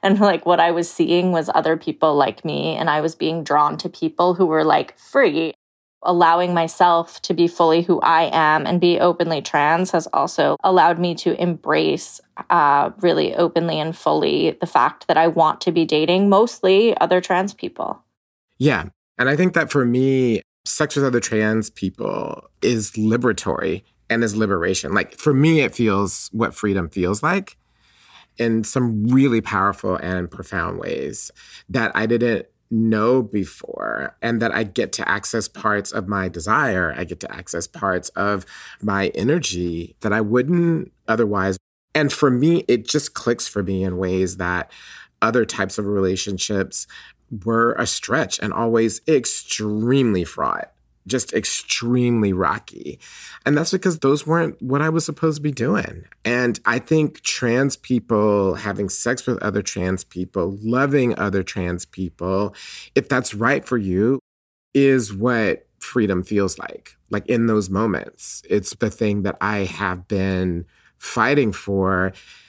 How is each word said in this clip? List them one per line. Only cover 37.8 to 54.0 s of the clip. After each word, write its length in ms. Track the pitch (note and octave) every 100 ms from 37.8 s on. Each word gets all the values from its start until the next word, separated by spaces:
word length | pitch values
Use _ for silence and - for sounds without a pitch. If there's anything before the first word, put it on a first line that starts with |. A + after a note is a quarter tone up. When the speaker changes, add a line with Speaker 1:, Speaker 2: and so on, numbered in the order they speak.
| G2 F#2 -
Speaker 2:
of 360 | - G2+ G2+ - - - -
my 280 | G#2+ G2 G2
energy 840 | - G#2+ E3 - F2+ F2 E2 E2+ _
that 120 | A2
I 100 | G#2+
wouldn't 680 | G#2+ A#2+ C3 F3 E3+ E3 - - -
otherwise. 520 | A2+ A2 G2+ F#2+ F#2+ _ _ _
And 160 | D3+ C#3+
for 200 | - C#3+
me, 340 | B2 D3+ E3+ -
it 200 | A#2+ G#2
just 240 | D#3 -
clicks 340 | - - A#2+ -
for 160 | G#2
me 220 | F#2 F#2+
in 140 | F#2+ F2+
ways 400 | F#2 F#2 F#2 F#2
that 340 | F2+ F2+ - - - - - _
other 240 | A2 A#2+
types 320 | G#2+ - G2 -
of 100 | G2+
relationships 1000 | G2+ F#2+ F#2+ - F#2+ - G2+ F#2+ - - - - _ _ A2+
were 300 | A2+ A2+ A#2
a 120 | - A#2+
stretch 520 | - - B2+ G#2+ -
and 160 | G#2+
always 480 | - A#2 A2+ A2+ - -
extremely 1200 | D3+ A#2+ - - - G#2+ G#2+ A#2 C#3 B2 F#2+
fraught, 460 | E2 - C2 G1+ - _ _ _ F#2+
just 260 | B2+ -
extremely 1000 | G2+ G#2 - - - A#2+ B2 B2 A#2+ G#2
rocky. 680 | F#2 E2+ - - - - - - - - -
And 120 | A#2+ D3
that's 160 | E3
because 260 | F#3 F#3+
those 280 | D#3+